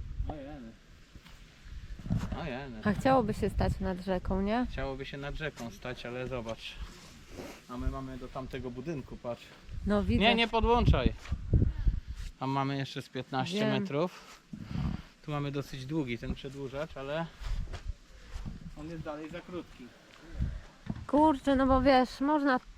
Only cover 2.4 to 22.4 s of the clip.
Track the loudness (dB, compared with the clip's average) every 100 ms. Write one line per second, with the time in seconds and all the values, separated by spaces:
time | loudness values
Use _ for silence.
2.4 | -4 -6 -8 -4 0 2 6 6 4 0
3.4 | -2 2 0 2 -2 -2 0 -2 0 0
4.4 | 2 0 0 -2 -4 -4 -8 -6 -6 -4
5.4 | -4 -6 -10 -8 -8 -8 -6 -6 -4 -4
6.4 | -4 -6 -8 -10 -10 -12 -18 -18 -16 -12
7.4 | -12 -12 -10 -4 -4 -4 -6 -10 -10 -10
8.4 | -8 -8 -8 -8 -6 -6 -8 -10 -8 -8
9.4 | -10 -18 -12 -6 0 2 4 4 6 6
10.4 | 6 4 6 6 8 8 6 2 -6 -6
11.4 | 4 4 6 4 4 2 0 -8 -8 -4
12.4 | -2 0 0 0 -4 -6 -8 -8 -4 -2
13.4 | 0 2 2 2 2 2 0 -2 -18 -20
14.4 | -14 -12 -6 -2 -2 -2 -8 -14 -4 -2
15.4 | -2 -2 -4 -6 -4 -2 0 -2 -4 -6
16.4 | -6 -8 -6 -6 -6 -6 -6 -4 -4 -6
17.4 | -4 -2 -2 -6 -6 -8 -10 -20 -12 -10
18.4 | -8 -10 -12 -10 -8 -8 -6 -8 -8 -10
19.4 | -8 -10 -10 -14 -18 -20 -20 -20 -10 -2
20.4 | -2 -2 -10 -14 -8 -8 2 6 6 6
21.4 | 4 4 6 6 8 8 6 2 2 4